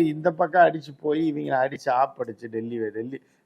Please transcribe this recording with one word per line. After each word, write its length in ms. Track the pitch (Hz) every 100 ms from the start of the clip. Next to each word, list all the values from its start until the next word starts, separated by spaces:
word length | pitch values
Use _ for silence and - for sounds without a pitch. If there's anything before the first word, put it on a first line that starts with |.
| 160
இந்த 220 | 151 170
பக்கம் 360 | 165 170 180 165
அடிச்சு 240 | 156 143 139
போய் 220 | 151 151 160
இவங்களை 340 | 147 143 135
அடிச்சு 300 | 135 139 143
ஆப்படிச்சு 540 | 127 135 - 117 107 117
டெல்லி 300 | 113 113 117
வ-, 120 | 110
டெல்லி 280 | 107 120 135 _ _